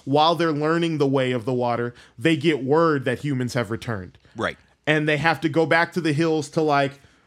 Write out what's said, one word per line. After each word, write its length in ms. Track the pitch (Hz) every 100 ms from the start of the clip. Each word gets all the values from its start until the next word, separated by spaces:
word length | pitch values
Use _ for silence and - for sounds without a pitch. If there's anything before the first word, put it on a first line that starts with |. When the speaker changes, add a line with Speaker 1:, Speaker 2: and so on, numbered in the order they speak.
| -
Speaker 1:
while 300 | 143 156 170
they're 160 | 165
learning 460 | 147 151 170 170 156
the 100 | 143
way 240 | 135 127
of 140 | 127 110
the 80 |
water, 400 | 127 123 117 120 120 - -
they 180 | 117 160
get 280 | 156 143
word 420 | 131 151 165 147 127
that 140 | 120
humans 340 | 147 131 123
have 160 | 123 107
returned. 460 | 110 - 107 90 - _ -
Speaker 2:
Right. 220 | 98 67 _ _ -
Speaker 1:
And 200 | 156 151
they 100 | 151
have 220 | 165 147
to 80 | 165
go 160 | 147 160
back 280 | 165 170
to 80 | -
the 120 | 160
hills 360 | 143 165 156 147
to, 120 | -
like, 380 | 156 143 139 139 _ _